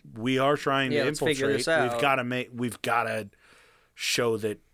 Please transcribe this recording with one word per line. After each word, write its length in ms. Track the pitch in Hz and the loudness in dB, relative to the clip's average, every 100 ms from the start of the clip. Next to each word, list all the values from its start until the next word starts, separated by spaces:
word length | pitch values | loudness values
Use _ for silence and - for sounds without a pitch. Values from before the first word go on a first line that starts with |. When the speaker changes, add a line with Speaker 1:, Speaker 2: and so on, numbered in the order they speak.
| - 117 | -16 -6
Speaker 1:
we 200 | 120 131 | 0 2
are 180 | 135 143 | 2 2
trying 340 | 147 135 135 | 2 0 2
Speaker 2:
Yeah, 80 | 147 | 0
Speaker 1:
to 40 | 135 | 0
Speaker 2:
let's 120 | 151 | 0
figure 260 | 147 135 139 | 0 2 0
Speaker 1:
infiltrate. 80 | 135 | 0
Speaker 2:
this 100 | 127 | 2
out. 240 | 160 127 | 2 2
Speaker 1:
We've 80 | 117 | 2
gotta 220 | 139 135 | 2 2
make, 260 | 123 127 123 | 0 -4 -6
we've 280 | 120 120 - | -4 -4 -4
gotta 480 | 120 117 113 110 101 - - - - _ _ - | -2 0 0 -4 -8 -14 -20 -20 -20 _ _ -8
show 380 | - - 120 110 | -2 0 0 0
that 220 | 107 101 _ | -2 -6 _